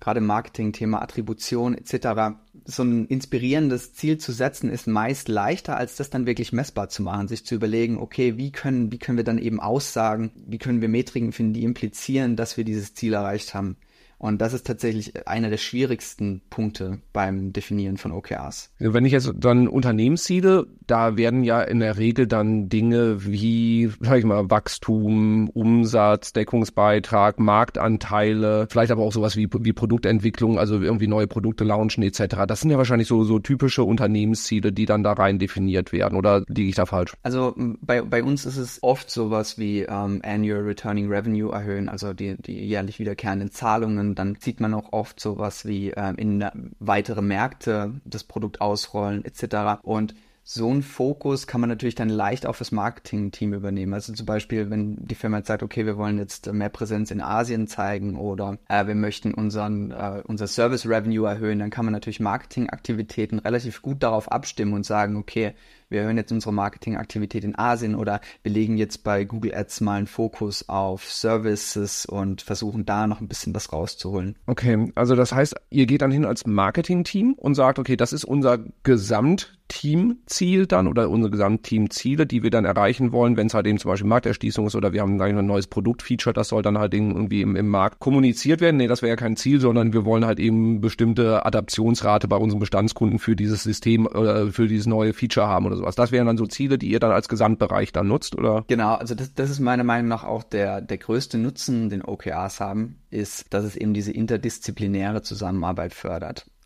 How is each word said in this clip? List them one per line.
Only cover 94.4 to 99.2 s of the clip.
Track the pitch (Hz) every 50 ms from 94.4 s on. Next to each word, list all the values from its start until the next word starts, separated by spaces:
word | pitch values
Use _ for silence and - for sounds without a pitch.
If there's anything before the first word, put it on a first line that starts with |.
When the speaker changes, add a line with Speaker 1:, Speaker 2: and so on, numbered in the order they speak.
| 104 104 92
Speaker 2:
für | 120 113 104
dieses | 110 107 107
neue | 117 110 110 110 110 107
Feature | - 127 110 - 107 104 104
haben | 95 92 98
oder | 95 95
sowas. | 92 92 90 90
Das | 120 120 113 127
wären | 123 120
dann | 113 113
so | 113 110
Ziele, | 98 - - 139 135 135
die | 120 107 95
ihr | 104 117
dann | 117 113
als | 95 104 - -
Gesamtbereich | 117 107 113 107 113 - 110 - 90 98 107 -
dann | - 85 98
nutzt, | 98 123 151 - - -
oder? | - 117 113 107 110 107 -
Speaker 1:
Genau, | 123 117 107 107 113
also | - - 117 117
das, | 110